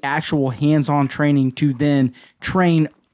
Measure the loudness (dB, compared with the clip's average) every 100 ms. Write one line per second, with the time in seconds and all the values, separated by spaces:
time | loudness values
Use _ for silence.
0 | -4 -4 -2 -2 -2 -2 0 2 0 0
1 | -2 0 0 2 0 0 -2 0 0 0
2 | 0 -4 -20 _ -4 0 2 2 0 -6
3 | _